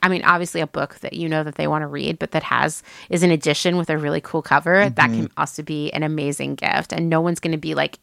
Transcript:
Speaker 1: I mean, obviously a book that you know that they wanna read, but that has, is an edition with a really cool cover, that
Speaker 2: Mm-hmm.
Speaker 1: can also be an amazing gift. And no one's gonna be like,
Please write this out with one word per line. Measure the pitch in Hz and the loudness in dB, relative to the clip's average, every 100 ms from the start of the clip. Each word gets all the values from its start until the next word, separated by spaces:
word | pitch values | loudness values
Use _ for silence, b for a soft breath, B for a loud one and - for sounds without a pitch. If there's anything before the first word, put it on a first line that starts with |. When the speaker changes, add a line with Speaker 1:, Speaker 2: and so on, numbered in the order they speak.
Speaker 1:
I | 185 | 2
mean, | 180 - | 4 4
obviously | 175 - 170 | 2 0 -2
a | 151 | -4
book | 147 143 - | -2 -6 -6
that | - | -10
you | - 165 | -6 -2
know | 156 | -2
that | 151 147 | -2 -2
they | 151 | -2
wanna | 151 147 | -2 -2
read, | 143 143 165 | -4 -4 -4
but | 196 | -4
that | - | -4
has, | - - 147 - B B B | 0 2 2 -2 B B B
is | 175 | 2
an | 175 | 4
edition | 160 151 143 180 175 | 4 2 0 2 0
with | 160 | 0
a | 156 | -2
really | 147 156 | 0 -2
cool | - 160 | -2 -6
cover, | - 143 165 190 202 | 2 2 4 4 4
that | 117 147 | 4 2
Speaker 2:
Mm-hmm. | 113 | 2
Speaker 1:
can | - - | -4 -4
also | 147 - | -6 -6
be | 151 151 147 | -8 -6 -4
an | - | -2
amazing | 156 156 143 143 135 143 | -2 -2 -2 -4 -6 -4
gift. | - - 170 | -2 -2 -2
And | 170 165 | -2 0
no | 160 | 2
one's | 170 165 | 2 -2
gonna | 165 156 | -2 -4
be | 156 | -2
like, | 143 147 - | -2 -2 -4